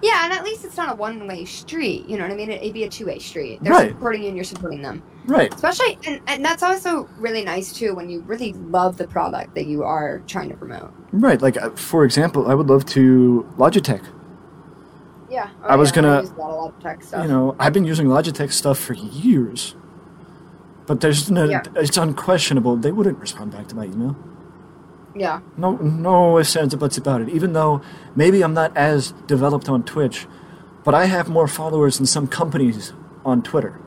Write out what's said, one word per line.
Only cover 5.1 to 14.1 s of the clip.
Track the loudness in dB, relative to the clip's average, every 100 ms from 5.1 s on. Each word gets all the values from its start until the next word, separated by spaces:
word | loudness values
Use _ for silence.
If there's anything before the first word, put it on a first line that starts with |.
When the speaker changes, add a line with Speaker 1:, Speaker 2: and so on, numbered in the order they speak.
| -18 -2
Speaker 2:
Right. | 2 2
Speaker 1:
Especially, | 0 -2 0 -2 -2 -10
and, | -10 -8
and | -4
that's | -2 0
also | 0 -2 -2 -4 -6 -10
really | -6 -6
nice, | -6 -6 -8
too, | -6 -6
when | -6 -8
you | -12
really | -10 -8 -8
love | -10 -4 0 0 -2
the | -8
product | -4 -4 -6 -10
that | -10 -6
you | -4
are | -4 -4 -4 -8 -10
trying | -10 -10
to | -14
promote. | -16 -16 -16 -20 -6
Speaker 2:
Right. | 2 4 4
Like, | 4 0
uh, | -6
for | -8 -2 4
example, | 4 4 2 0 2
I | 2
would | 6
love | 4 4
to | 4 6 8 6 4 0 2
Logitech. | 4 4 0 -4 -4